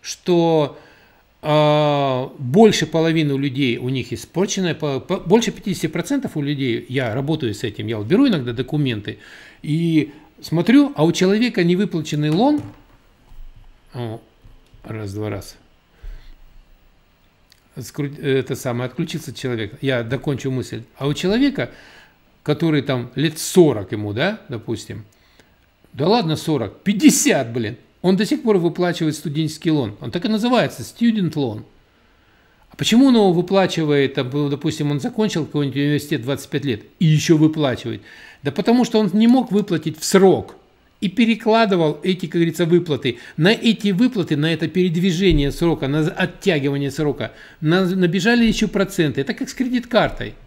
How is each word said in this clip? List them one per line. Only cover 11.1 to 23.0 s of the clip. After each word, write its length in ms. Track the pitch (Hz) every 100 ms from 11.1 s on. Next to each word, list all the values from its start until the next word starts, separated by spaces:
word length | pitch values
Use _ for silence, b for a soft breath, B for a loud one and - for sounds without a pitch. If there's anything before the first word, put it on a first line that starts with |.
человека 520 | 160 185 208 240 -
невыплаченный 640 | 170 180 202 175 151 147 151
лон, 320 | 156 262 294 - - _ _ _ _ _ - - - - - _
о, 260 | 127 120 113 _ _ - - _ -
раз, 320 | - 110 104
два 160 | 98 107
раз, 260 | 104 - - _ _ _ b b b b b - - - _ _ _ _ _ _ _ _ _ _ -
скру-, 340 | 123 - 143 143
это 360 | 143 135 123 131
самое, 340 | 135 120 127
отключился 420 | - 170 160 -
человек, 460 | 117 131 120 107 -
я 220 | 135 127
докончу 480 | 113 131 - 135 135
мысль, 320 | 131 - 113 117 -
а 80 | 139
у 80 |
человека, 560 | 147 180 214 277 - 123 B B B B B _ _
который 400 | - 147 165 156
там 280 | 139 131